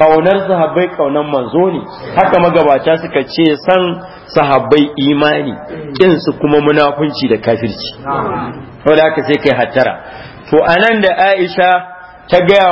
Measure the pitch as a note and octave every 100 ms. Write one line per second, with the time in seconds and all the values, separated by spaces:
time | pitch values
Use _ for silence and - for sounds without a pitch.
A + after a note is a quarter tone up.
0 | D#3 D#3+ E3 G3 G3 F#3 D#3 D3 F3+ -
1 | C#3+ C#3+ D3+ C#3+ A#2+ D#3 F#3 F3 - -
2 | - - F#3+ F3+ F3 E3 D3 C3+ D3+ D#3+
3 | E3 C#3+ C3 - E3 D3 - F#3 F3+ F3
4 | - - - D#3+ C#3+ C3+ A#2 D3 C#3+ D3
5 | C#3 D3 D3 D3+ C#3+ G2 - A2 - -
6 | F#3+ E3 - E3 D3 D3+ D3 D3+ C#3+ D3
7 | D3+ C#3 C3 G#2+ A#2 A2+ A2+ F#2+ - -
8 | C3 C#3 - B2+ A#2 - - - D3 D#3
9 | D#3 D#3 C3+ D3 C#3+ B2+ A#2 C3 A#2 F#2+
10 | - - - - - D3+ - E3+ A3 A3
11 | G3 E3+ F#3+ G3 F3+ F#3 F3+ F3+ F3+ -
12 | - - - F3 F3+ G3+ F#3